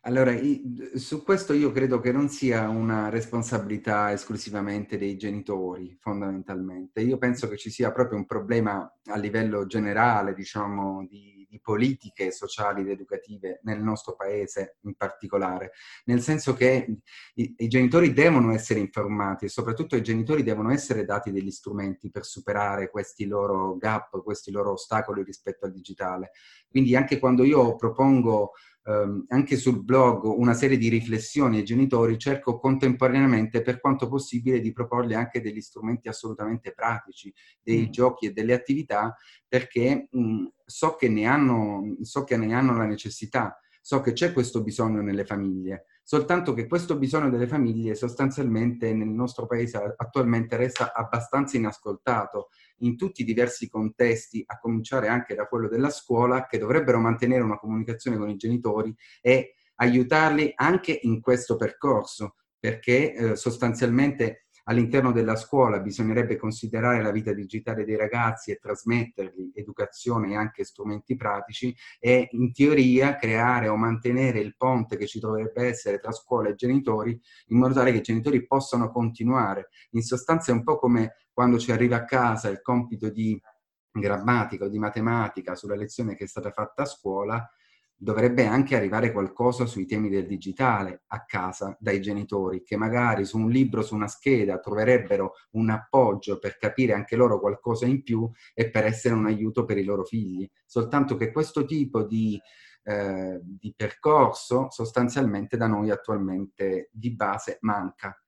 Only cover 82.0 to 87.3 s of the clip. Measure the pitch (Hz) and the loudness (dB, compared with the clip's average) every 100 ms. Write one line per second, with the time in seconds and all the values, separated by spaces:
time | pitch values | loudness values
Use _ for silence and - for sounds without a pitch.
82 | 120 131 120 110 110 98 - 123 120 107 | 2 2 2 0 -4 -4 -2 -2 -2 -6
83 | 110 104 110 104 _ _ _ _ _ 107 | -6 -2 -2 -2 _ _ _ _ _ -4
84 | 101 101 107 120 110 101 101 107 104 113 | -2 0 2 2 0 -4 -4 -2 -4 -2
85 | 113 117 104 - 92 90 101 101 104 - | 0 0 -2 -6 -10 -10 -6 -6 -6 -6
86 | 113 95 98 110 104 - 107 - - - | -6 -6 -10 -10 -8 -8 -8 -6 -8 -6
87 | 98 95 101 | -6 -4 -4